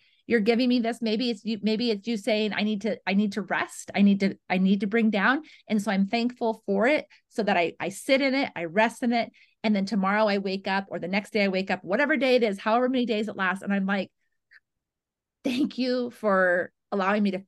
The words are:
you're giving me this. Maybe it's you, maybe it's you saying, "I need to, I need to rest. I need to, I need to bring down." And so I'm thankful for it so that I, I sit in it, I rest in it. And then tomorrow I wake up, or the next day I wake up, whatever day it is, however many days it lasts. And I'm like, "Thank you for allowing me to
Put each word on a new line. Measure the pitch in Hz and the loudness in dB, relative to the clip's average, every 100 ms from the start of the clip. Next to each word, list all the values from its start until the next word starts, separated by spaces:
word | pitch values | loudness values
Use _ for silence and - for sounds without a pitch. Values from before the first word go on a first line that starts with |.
| _ _ - | _ _ -2
you're | 226 | 0
giving | 208 233 254 | 2 2 2
me | 247 | 2
this. | 226 240 | 0 -2
Maybe | 226 214 247 | -2 -2 -2
it's | 208 | -4
you, | 208 220 | -6 -4
maybe | 208 214 240 | -2 0 0
it's | 202 226 | -2 -4
you | 226 | -4
saying, | 233 214 214 | 0 0 0
"I | 220 | 0
need | 214 208 | -2 -2
to, | 220 - 185 | -4 -4 -2
I | |
need | 196 208 | 0 0
to | 202 | -2
rest. | 180 170 269 - - | -4 -2 -4 -8 -4
I | 190 | 4
need | 202 196 | 4 6
to, | 196 - - | 0 -2 -4
I | 185 | 0
need | 190 202 | 2 2
to | 208 | 2
bring | 233 220 | 2 2
down." | 202 214 285 - - - | 2 2 0 -4 -16 -4
And | 214 | -2
so | 208 | 0
I'm | 196 196 | 0 0
thankful | 233 240 - 226 220 - | 0 -2 -2 -4 -2 -2
for | 196 240 | 0 2
it | 302 - - _ | 0 -2 -18 _
so | - | -4
that | 202 185 | 0 2
I, | 165 - | 0 -2
I | 165 | -10
sit | 196 - 269 | -6 0 2
in | 277 | 2
it, | 262 269 | 0 -2
I | - | -6
rest | 170 185 233 - | -4 0 0 0
in | 240 | -2
it. | 240 - - _ _ | -2 -2 -10 _ _
And | 220 | 0
then | 202 196 | 0 0
tomorrow | 202 190 214 214 | 0 0 2 2
I | 202 | 0
wake | 196 196 190 | -2 -6 -2
up, | 196 196 | -4 -4
or | 180 | -8
the | 170 | -4
next | 196 202 | -4 -2
day | 214 | 0
I | 196 | 0
wake | 185 196 | 0 -2
up, | 185 | -4
whatever | 160 214 285 302 | -2 0 0 2
day | 262 247 | 2 4
it | |
is, | 220 196 | 2 -2
however | 214 233 254 | 0 0 2
many | 262 240 | 0 0
days | 214 220 | -2 -4
it | - | -2
lasts. | 185 190 | -2 -2
And | 196 | -2
I'm | 202 190 | -2 -2
like, | 196 - _ _ _ _ - _ _ _ _ _ _ _ _ | -2 -4 _ _ _ _ -20 _ _ _ _ _ _ _ _
"Thank | 277 247 202 - | -4 -2 -2 -2
you | 254 254 240 | -2 -2 -4
for | - 214 190 180 180 - _ - | -4 0 2 4 2 -2 _ -6
allowing | 202 190 214 | -2 0 2
me | 202 | 0
to | 185 | -2